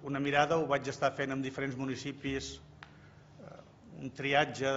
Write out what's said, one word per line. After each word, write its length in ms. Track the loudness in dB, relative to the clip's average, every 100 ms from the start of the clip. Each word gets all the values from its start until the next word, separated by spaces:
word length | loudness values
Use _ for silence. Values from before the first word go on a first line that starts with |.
una 160 | -6 -2
mirada, 380 | 2 4 4 4
ho 100 | 4
vaig 180 | 2 0
estar 220 | 0 0 2
fent 160 | -2
en 80 | -2
diferents 360 | -4 -4 -4 -4
municipis, 800 | -4 -4 -6 -8 -6 -4 -6 -12
eh, 1040 | -16 -20 -20 -20 -20 -20 -20 -20 -18 -18 -20 -20 -20 -12
un 80 | -10
triatge 640 | -4 4 4 4 2 0